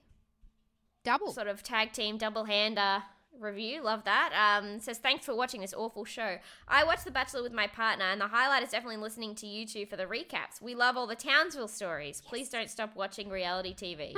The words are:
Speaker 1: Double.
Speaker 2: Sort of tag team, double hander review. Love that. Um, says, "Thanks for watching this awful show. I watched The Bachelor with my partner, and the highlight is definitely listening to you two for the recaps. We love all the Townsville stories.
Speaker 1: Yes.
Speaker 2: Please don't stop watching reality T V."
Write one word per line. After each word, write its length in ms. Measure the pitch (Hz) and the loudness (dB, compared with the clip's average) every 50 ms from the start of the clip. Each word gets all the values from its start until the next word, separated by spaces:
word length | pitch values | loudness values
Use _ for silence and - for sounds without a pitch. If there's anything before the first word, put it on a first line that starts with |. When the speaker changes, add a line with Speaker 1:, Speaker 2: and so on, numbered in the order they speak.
| _ _ _ _ _ _ _ _ - - _ _ _ _ _ _ _ _ _ _ - | _ _ _ _ _ _ _ _ -20 -20 _ _ _ _ _ _ _ _ _ _ 0
Speaker 1:
Double. 280 | 233 247 302 415 370 | 2 2 2 2 0
Speaker 2:
Sort 160 | - 247 214 208 | -2 -2 -2 -2
of 160 | 202 202 - | -4 -4 -4
tag 280 | - 247 220 220 226 | 0 2 2 2 2
team, 240 | - 262 220 208 214 | 0 -2 -2 -2 -2
double 280 | 220 220 214 214 226 220 | -2 -2 -2 -2 -2 0
hander 580 | 214 208 208 208 220 226 202 202 196 196 202 202 - - _ _ _ 320 | 2 4 4 4 4 4 4 4 4 4 2 -2 -6 -16 _ _ _ -14
review. 460 | 254 214 208 202 196 220 220 269 320 | -10 -8 -8 -6 -4 -4 -4 -4 -2
Love 220 | 285 214 220 214 214 | 0 0 0 0 2
that. 260 | 196 208 247 311 330 | 4 4 4 4 4
Um, 460 | - 185 208 208 202 202 202 202 208 226 | 4 6 6 8 6 6 2 -2 -6 -8
says, 200 | - 262 233 - | -8 -8 -6 0
"Thanks 260 | - 262 269 - - | 2 2 2 2 0
for 100 | - 262 | -2 -2
watching 260 | 240 247 254 - 226 | 0 0 -2 -2 -6
this 140 | 190 190 - | -8 -8 -6
awful 300 | - 220 226 - 208 220 | -6 -6 -6 -6 -8 -10
show. 320 | - - 247 226 208 180 175 - - - - - - | -8 -6 -4 -4 -4 -4 -6 -8 -14 -20 -16 -2 4
I 160 | - 285 302 | 6 6 6
watched 200 | 320 339 339 - | 6 4 0 -2
The 60 | - | -2
Bachelor 320 | 254 269 262 262 - 262 | -2 -2 -2 -2 -2 -4
with 100 | 240 247 | -4 -2
my 140 | 233 226 208 | 0 0 0
partner, 380 | 208 214 233 226 220 202 - 196 | 0 0 0 2 2 2 2 2
and 160 | 185 196 208 | 0 2 0
the 80 | 202 208 | 0 0
highlight 340 | 220 233 254 277 277 262 | 2 4 4 4 4 2
is 80 | 240 262 | 2 0
definitely 280 | - 226 240 247 220 214 | -2 -4 -4 -6 -8 -6
listening 360 | 214 220 220 233 226 214 208 | -8 -8 -8 -8 -8 -8 -8
to 100 | - - 208 | -10 -10 -10
you 180 | 208 214 226 | -8 -8 -8
two 200 | 214 - 214 202 | -8 -8 -8 -8
for 100 | 202 208 | -6 -6
the 100 | 196 190 | -6 -6
recaps. 560 | 180 214 247 339 - 277 - - - - - | -4 -4 -6 -6 -6 -6 -6 -6 -8 -10 -12
We 140 | 208 240 247 | -12 -8 0
love 200 | 240 240 247 247 | 4 4 4 4
all 120 | 254 247 208 | 2 0 -4
the 80 | 226 | -4
Townsville 500 | 226 - 285 277 294 320 370 302 285 233 | -4 2 6 6 6 6 4 0 -6 -6
stories. 540 | 208 - - 208 180 165 147 147 143 139 - | -6 -6 -6 -4 -4 -4 -4 -6 -8 -10 -12
Speaker 1:
Yes. 80 | - - | -12 -10
Speaker 2:
Please 180 | 240 240 269 233 | -8 -8 -6 -4
don't 220 | - 233 220 226 | -4 -4 -4 -6
stop 240 | - - 220 214 214 | -6 -6 -6 -6 -4
watching 340 | 196 196 202 - - 202 202 | -6 -6 -6 -6 -8 -8 -6
reality 460 | 190 190 180 175 180 185 185 190 - | -4 -2 -2 0 -2 -2 -4 -6 -8
T 220 | - 208 180 175 | -8 -8 -8 -8
V." 200 | 151 147 - - | -8 -8 -6 -4